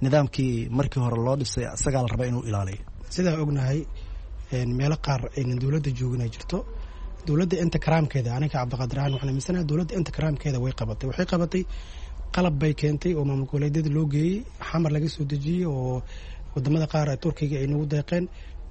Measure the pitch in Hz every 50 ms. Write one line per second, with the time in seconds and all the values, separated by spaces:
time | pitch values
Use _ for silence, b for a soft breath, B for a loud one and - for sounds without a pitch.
0 | 131 135 135 151 143 127 - - 135 127 120 113 113 117 117 131 143 - - 135
1 | 123 120 117 117 117 127 135 143 131 - - 123 117 117 - - - 147 131 131
2 | 123 113 107 113 - - 120 123 127 117 104 101 98 95 98 - - - - -
3 | - - - 180 180 180 156 160 156 151 143 139 131 127 139 160 - - B B
4 | B B B B B B - - - - 131 127 123 120 120 127 139 147 156 -
5 | - - 139 127 117 - - 143 131 123 123 123 127 135 147 160 143 143 127 120
6 | 127 123 127 123 120 113 - - - - 170 196 - - B B B B B B
7 | B B B B - 160 147 156 185 175 190 165 175 165 - 151 - 151 160 165
8 | 156 143 - 139 117 120 120 127 151 147 - 135 127 123 127 120 131 120 117 131
9 | 139 143 135 127 135 135 131 135 131 - 180 180 170 143 147 165 180 151 - 190
10 | 160 - - - 151 156 147 131 - 151 131 123 123 131 127 - 117 110 110 -
11 | - 135 127 - 185 - 190 170 170 160 - 185 185 B B B B B B B
12 | B B B B - - - 180 185 175 151 135 151 156 143 - 151 147 151 147
13 | - 175 180 151 143 139 139 135 135 131 - 143 147 147 147 160 156 156 143 156
14 | 160 147 139 147 156 175 190 214 254 - - - - - - 165 165 151 147 151
15 | 156 156 - - 147 135 147 143 139 151 170 180 180 165 139 135 127 127 127 127
16 | B B B B B B B B B - - 139 127 143 151 160 156 151 - 156
17 | 151 147 135 127 - 165 147 - 156 139 151 135 135 139 147 147 151 147 156 147
18 | 143 - 175 175 180 180 B B B B B B - -